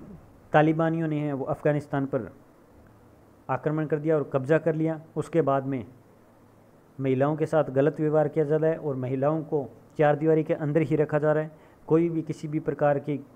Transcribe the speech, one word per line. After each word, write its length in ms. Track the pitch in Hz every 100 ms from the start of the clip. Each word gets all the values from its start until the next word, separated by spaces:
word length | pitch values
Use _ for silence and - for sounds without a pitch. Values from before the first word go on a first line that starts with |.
| - - - - -
तालिबानियों 560 | 156 156 156 165 165 160
ने 100 | 151
है 140 | 151
वो 120 | 135
अफगानिस्तान 640 | 135 143 151 147 143 143 135
पर 280 | 135 101 - - _ _ - - - - - - - -
आक्रमण 360 | 127 151 156 151
कर 120 | 156
दिया 180 | 147 156
और 140 | 135
कब्जा 260 | 139 131 156
कर 160 | 165
लिया। 260 | 156 160 160 - 151
उसके 260 | 147 165
बाद 240 | 139 135 135
में 200 | 135 104 - - - _ _ - - _ - _ -
महिलाओं 360 | 135 127 139 156
के 100 | 156
साथ 180 | 160
गलत 360 | 143 135 143 156
व्यवहार 280 | 151 151 151
किया 160 | 160
जा 120 | 143 156
रहा 140 | 160
है 80 | 165
और 180 | 156 131
महिलाओं 460 | 127 135 143 160
को 260 | 156 156 131 - - -
चार 180 | 147 147
दीवारी 280 | 156 160
के 100 | 156
अंदर 260 | 165 147 151
ही 160 | 147 156
रखा 220 | 151 151
जा 140 | 151
रहा 120 | 151
है। 140 | 156 - - - -
कोई 220 | 160 170
भी 140 | 160
किसी 260 | 156 151 156
भी 120 | 151
प्रकार 380 | 156 139 147 143
की 280 | 139 139 -